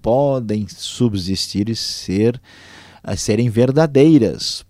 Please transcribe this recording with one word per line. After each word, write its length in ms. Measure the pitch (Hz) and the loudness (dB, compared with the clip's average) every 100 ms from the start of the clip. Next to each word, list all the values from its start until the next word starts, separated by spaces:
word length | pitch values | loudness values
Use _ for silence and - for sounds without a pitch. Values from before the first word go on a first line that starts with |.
podem 640 | 110 123 143 135 113 107 101 | 0 2 2 0 -2 -4 -6
subsistir 1000 | - - - 120 101 90 95 - 95 104 | -10 -12 -2 -2 0 -4 -6 -4 -4 -4
e 60 | 110 | -4
ser, 640 | - - - 95 110 123 - - - - - - | -8 -10 -4 0 0 -2 -10 -20 -20 -20 -20 -18
a 140 | - 101 | -10 -6
serem 340 | - 107 123 | -2 0 0
verdadeiras, 1160 | 107 127 135 160 143 151 156 107 65 - - - | 2 2 2 2 6 6 6 4 -2 -8 -10 -8